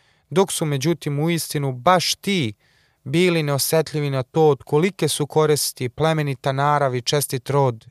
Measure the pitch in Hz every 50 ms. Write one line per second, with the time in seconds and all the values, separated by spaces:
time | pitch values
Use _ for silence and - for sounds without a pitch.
0 | _ _ _ _ _ - 143 175 196 - - - 170 151 143 135 127 165 170 -
1 | - 151 143 143 156 170 175 156 - - - 151 139 135 127 123 120 175 185 175
2 | - - - - - 196 202 180 139 110 104 _ _ _ _ _ _ _ _ _
3 | - 127 143 170 185 180 170 165 151 143 143 135 - - 160 160 151 - - 151
4 | 147 143 139 135 123 - - 165 160 151 139 - - - 147 151 170 202 - -
5 | 170 143 - - 147 - - 156 156 151 151 139 - - - - 131 123 - -
6 | 151 160 160 156 147 143 135 - - 139 135 135 139 147 147 143 143 135 127 127
7 | 120 - 151 147 139 - - 127 - - 135 143 139 131 117 110 - -